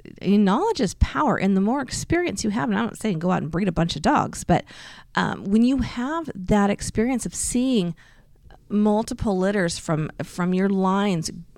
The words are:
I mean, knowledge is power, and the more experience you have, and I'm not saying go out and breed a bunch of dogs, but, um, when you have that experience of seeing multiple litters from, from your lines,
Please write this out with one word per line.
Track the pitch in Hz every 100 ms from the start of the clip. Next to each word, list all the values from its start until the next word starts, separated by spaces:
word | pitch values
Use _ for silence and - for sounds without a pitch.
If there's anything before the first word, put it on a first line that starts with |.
| - -
I | -
mean, | 208
knowledge | 196 226 427 392
is | 202 -
power, | - 269 294 160
and | 196 190
the |
more | 202 285
experience | 254 - - 330 349 202
you | 220
have, | 214 254
and | 202
I'm | 233
not | -
saying | 220 160
go | 180
out | 170
and | 147
breed | 170 196
a |
bunch | 165 170 151
of |
dogs, | - - - -
but, | - 165 - - - - - -
um, | 185 - 196
when | 214
you | 240 269
have | 240 240 254 330 311
that | 196 180 208 202
experience | 202 - - 233 254 180
of | -
seeing | - 240 262 233 175 - - - - - - - -
multiple | 208 208 208 226 247 226 185
litters | 190 208 170 -
from, | - 156 156 -
from | 170 - 180
your | 185 196
lines, | 190 190 196 208 170 - 175 -